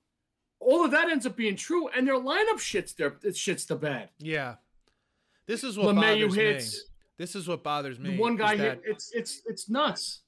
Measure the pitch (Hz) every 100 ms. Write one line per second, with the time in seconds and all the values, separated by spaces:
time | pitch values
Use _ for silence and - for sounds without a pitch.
0 | _ _ _ _ _ - 247 320 320 294
1 | 339 302 247 - 220 196 - 339 311 254
2 | 262 262 254 339 440 427 - 196 165 -
3 | 143 - 208 - - 170 - 156 151 127
4 | 101 - 156 156 131 113 _ _ _ _
5 | _ _ _ _ - 226 262 202 202 202
6 | 220 214 208 196 214 165 113 104 - -
7 | _ - 175 202 170 165 151 147 139 123
8 | 139 185 233 226 214 208 214 214 214 214
9 | - 233 226 - 233 - - 247 294 -
10 | - -